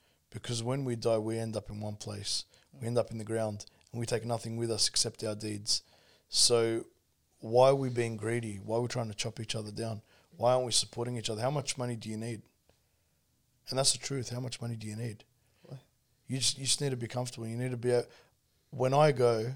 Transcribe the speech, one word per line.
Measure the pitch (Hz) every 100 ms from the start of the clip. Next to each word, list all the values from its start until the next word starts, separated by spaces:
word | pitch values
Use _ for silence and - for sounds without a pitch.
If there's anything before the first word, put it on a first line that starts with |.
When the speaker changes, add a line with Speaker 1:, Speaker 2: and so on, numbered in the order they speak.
| _ _ _
Speaker 1:
Because | 113 - 117
when | 113 135
we | 131 117
die, | 117 113
we | 110 113
end | 113 107
up | -
in | 104
one | 104 104
place. | - 101 98 - - _ _ 139
We | 117
end | 120
up | 110
in | 113
the |
ground, | 107 113 110 104 - _ _
and | 120
we | 117
take | 117
nothing | 117 117 113 113
with | 117
us | 107 -
except | - 117 -
our | 110
deeds. | 107 107 104 107 - - _ _ _ -
So | - - 117 113 113 - _ _ _ _ -
why | 110 120 131
are |
we | 139 131
being | 120 117 113
greedy? | 107 120 117 101
Why | 104 113
are |
we | 120
trying | 131 113
to |
chop | 101 113 -
each | 110
other | 110 107
down? | 104 113 110 - _ _ -
Why | 117
aren't | 127 127
we |
supporting | 107 107 - 120 123
each | 110
other? | 107
How | 123
much | 147 123 -
money | 123 117
do | 107
you | 110
need? | 113 107 - _ _ _ _ _ _ _ _ _ _ _ -
And | 127
that's | 135
the | 123
truth. | - 139 120
How | 120
much | 127 -
money | 120 113
do | 110
you | 107
need? | 120 104 - _ _ _
Speaker 2:
Why? | - 135 _ _ _ _ -
Speaker 1:
You | 131
just, | 120 -
you |
just | 131 -
need | 143
to | 127
be | 117
comfortable. | 123 127 - 113
You | 117
need | 127
to | 123
be | 123
a, | 120 - - _ _ _ _ -
when | 117 127
I | 139 156
go, | 131 120 113 117